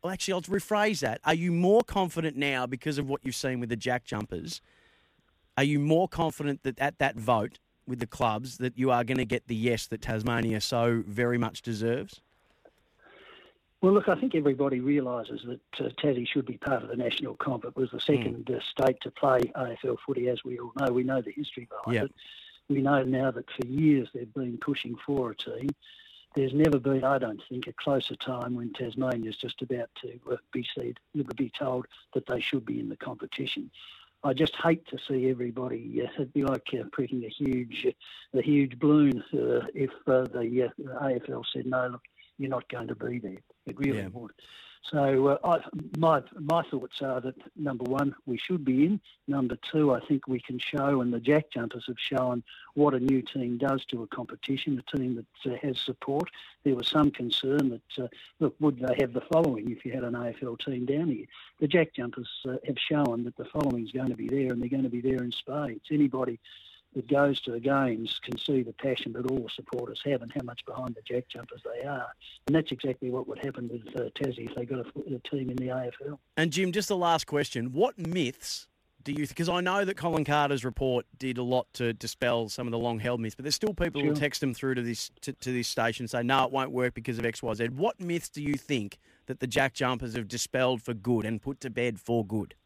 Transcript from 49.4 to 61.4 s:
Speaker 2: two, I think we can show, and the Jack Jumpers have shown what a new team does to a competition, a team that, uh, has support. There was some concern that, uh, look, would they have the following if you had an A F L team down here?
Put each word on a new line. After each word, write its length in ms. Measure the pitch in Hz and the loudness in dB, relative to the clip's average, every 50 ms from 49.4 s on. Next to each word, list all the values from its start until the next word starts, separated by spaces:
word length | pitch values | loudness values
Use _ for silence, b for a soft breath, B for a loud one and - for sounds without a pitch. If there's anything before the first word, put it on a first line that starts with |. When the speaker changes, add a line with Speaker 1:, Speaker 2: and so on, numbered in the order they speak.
| 131 123 123 | 0 0 -2
Speaker 2:
two, 360 | - - - - 156 151 143 127 | -4 -8 0 2 4 6 6 6
I 60 | 113 | 4
think 300 | - - 147 135 - - | 2 0 0 0 2 -2
we 100 | 127 123 | -4 -4
can 220 | - - 131 123 | -2 -4 -6 -6
show, 400 | - - - 147 139 139 143 131 | -4 -2 -2 0 2 4 4 4
and 120 | 123 123 120 | 2 2 0
the 60 | 117 | 0
Jack 320 | 117 131 147 151 151 - | 4 6 4 4 4 2
Jumpers 360 | - 127 117 113 - 123 - - | -6 -6 -4 -4 -6 -8 -8 -8
have 100 | 123 - | -8 -6
shown 460 | - - 139 127 127 127 123 120 120 B B B B B B | -4 -2 0 0 2 2 0 -2 -4 B B B B B B
what 200 | 147 147 147 135 | 4 6 6 6
a 60 | 127 | 4
new 200 | 123 135 135 131 | 4 4 4 4
team 380 | 123 - - 139 127 120 123 120 | 2 0 -4 -2 -2 0 0 0
does 260 | 139 135 135 131 - | 2 2 0 0 -2
to 180 | - - 117 113 | -4 -6 -6 -6
a 20 | |
competition, 720 | 104 - - - - - - - - 139 135 - 160 143 123 | -6 -8 -10 -8 -10 -10 -12 -2 -2 -2 0 0 0 -2 -2
a 180 | - - - | -2 -4 -2
team 200 | 139 131 127 123 | -2 0 0 -2
that, 360 | 117 113 _ _ - - 135 123 | -4 -6 _ _ -6 -4 -4 -4
uh, 40 | |
has 240 | 107 - 143 127 - | -2 -2 -2 -2 -2
support. 500 | - - 123 _ - - 139 147 175 - B B B B B B _ | -2 -4 -6 _ -4 -2 0 0 -2 -4 B B B B B B _
There 140 | 143 135 | 2 2
was 100 | 120 117 | 4 2
some 240 | - - 156 151 147 | 2 4 6 6 6
concern 600 | 139 - 123 120 107 - - 131 139 147 139 131 | 4 2 -2 -2 0 0 2 2 2 4 4 2
that, 340 | 120 110 _ _ - - 131 | 0 -2 _ _ -8 -6 -6
uh, 40 | 123 B B B B B _ | -6 B B B B B _
look, 160 | 160 135 - _ | 0 0 2 _
would 180 | 156 151 139 120 | 2 2 2 2
they 160 | 127 127 120 - | 0 0 2 2
have 120 | 139 127 117 | 2 2 2
the 100 | 127 - | -4 -4
following 500 | - - 160 165 151 127 110 104 127 117 | 2 4 4 4 4 2 0 -2 -4 -6
if 120 | - - | -6 -6
you 60 | 127 | -6
had 140 | 123 131 123 | -6 -4 -4
an 100 | 120 120 | -4 -4
A 140 | 123 120 120 | -2 -4 -6
F 120 | 113 - - | -6 -6 -6
L 120 | 123 117 | -8 -6
team 280 | 117 - - 135 123 123 | -6 -6 -4 -4 -2 0
down 220 | 127 139 147 170 170 | 0 0 2 2 0
here? 180 | 131 107 - B B B | 0 -2 -4 B B B